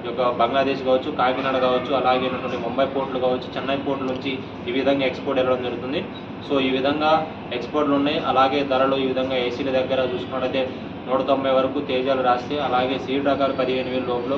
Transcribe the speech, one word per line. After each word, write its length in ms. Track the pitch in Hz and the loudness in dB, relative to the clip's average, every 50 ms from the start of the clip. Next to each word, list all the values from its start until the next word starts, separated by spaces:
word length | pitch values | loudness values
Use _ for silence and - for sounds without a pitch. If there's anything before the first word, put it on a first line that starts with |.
| 120 | -8
ఈ 40 | 120 | -6
యొక్క 120 | 117 120 127 123 120 - | -4 0 0 0 2 2
బంగ్లాదేశ్ 420 | 117 117 131 139 135 135 135 123 127 | 0 2 2 2 2 2 0 -2 2
కావచ్చు, 220 | 131 131 131 - 151 143 - | 2 2 2 2 -2 -2 2
కాకినాడ 380 | 127 127 131 135 135 135 131 131 127 | 2 2 2 0 -2 0 0 2 2
కావచ్చు, 260 | 127 127 123 123 - 143 127 | 2 2 2 0 0 0 2
అలాగే 240 | 123 127 127 127 127 127 | 4 4 2 2 2 0
ఉన్నటువంటి 300 | 123 - - 123 127 120 117 | -2 -4 -4 -4 -4 -4 -4
ముంబై 180 | 117 120 131 139 131 - | -4 0 0 0 0 0
పోర్టులు 260 | 139 131 131 127 127 127 | -4 -4 -2 -2 0 0
కావచ్చు, 240 | 127 127 127 - - - | 0 0 0 -2 -6 -8
చెన్నై 220 | 131 123 135 139 139 131 | -6 -4 -2 -2 -2 -2
పోర్టుల 200 | 143 135 131 135 131 | -4 -4 -2 -2 -4
నుంచి 200 | 127 - - 135 131 127 - - - - - 120 | -4 -4 -4 -4 -6 -6 -8 -10 -12 -10 -6 -2
ఈ 80 | 120 | -2
విధంగా 280 | 135 131 135 139 139 135 131 | 0 2 2 2 2 2 0
ఎక్స్‌పోర్ట్ 300 | - - 131 139 135 127 | -2 -2 -4 -2 0 0
వెళ్ళడం 220 | 123 127 127 123 123 | 2 2 2 0 0
జరుగుతుంది. 340 | 123 113 - - 127 143 180 208 - - - - - - - - | -4 -6 -6 -6 -4 -4 -4 -4 -6 -10 -12 -12 -12 -12 -12 -6
So, 60 | - 147 135 131 | -2 0 2 2
ఈ 40 | 131 131 | 2 0
విధంగా 340 | 131 131 143 147 151 151 151 156 151 - - - - - - 135 | 2 2 0 0 2 4 4 4 4 2 -2 -8 -12 -10 -8 -6
ఎక్స్‌పోర్ట్లు 400 | 139 - - - 151 147 139 143 139 | -6 -6 -2 0 0 2 4 4 4
ఉన్నాయి. 220 | 143 143 156 160 - - | 4 2 0 0 0 2
అలాగే 300 | - 123 135 139 143 143 139 131 | 4 4 4 4 4 2 2 2
ధరలు 240 | 131 127 131 135 135 135 131 | 2 4 4 4 2 2 0
ఈ 40 | 127 | 0
విధంగా 240 | 127 131 131 131 131 127 123 | 0 0 0 0 0 0 0
ఏసీల 220 | 120 120 - 139 135 131 131 | -2 -2 -2 -4 0 0 0
దగ్గర 200 | 131 131 135 131 131 123 123 | 0 2 0 0 0 0 -2
చూసుకున్నట్టయితే 500 | 120 - - 135 131 127 127 131 135 127 - - - - - - - - | -4 -6 -4 -4 -4 -2 -2 0 0 -2 -2 -4 -8 -10 -10 -10 -10 -4
నూట 140 | - 127 131 135 139 | -2 0 0 2 2
తొంభై 220 | 139 135 135 135 131 | 2 2 2 2 4
వరకు 200 | 131 131 - 135 143 - - | 4 2 2 0 -2 -2 0
తేజాలు 320 | 131 127 127 135 135 127 127 | 0 0 2 2 2 2 4
రాస్తే, 280 | 123 120 120 - - 147 147 139 | 2 2 2 0 -4 -2 -2 0
అలాగే 280 | 127 123 123 127 127 135 123 - | 0 2 2 2 2 0 -2 -2
సీడ్ 200 | - 131 143 139 139 | -2 -2 0 2 2
రకాలు 220 | 139 139 139 131 131 135 | 2 2 2 0 2 0
పదిహేను 300 | 127 123 127 131 127 127 127 | 0 0 0 -2 -2 -2 -2
వేలు 140 | 131 123 123 | -2 -2 0
లోపల 220 | 123 120 117 127 139 | -2 -2 -2 -2 -2